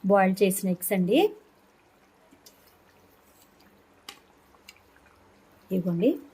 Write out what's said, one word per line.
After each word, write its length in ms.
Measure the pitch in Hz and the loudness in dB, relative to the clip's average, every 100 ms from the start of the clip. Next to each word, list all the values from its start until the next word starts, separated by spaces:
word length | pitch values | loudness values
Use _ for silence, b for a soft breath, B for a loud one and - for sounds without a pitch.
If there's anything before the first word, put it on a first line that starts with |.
| 190 | 2
బాయిల్ 220 | 196 190 190 | 2 4 2
చేసిన 260 | 196 185 185 | 0 0 -4
ఎగ్స్ 180 | 175 - 196 | -6 -4 -2
అండి, 220 | 180 254 415 - _ _ _ _ _ _ _ _ _ _ - _ _ _ _ _ _ _ _ _ _ _ _ _ _ _ - - _ _ _ _ - _ _ _ _ _ _ _ _ _ _ | 2 2 2 -2 _ _ _ _ _ _ _ _ _ _ -20 _ _ _ _ _ _ _ _ _ _ _ _ _ _ _ -20 -20 _ _ _ _ -20 _ _ _ _ _ _ _ _ _ _
ఇదిగోండి. 360 | 185 180 170 220 311 - | -6 -4 0 0 -2 -10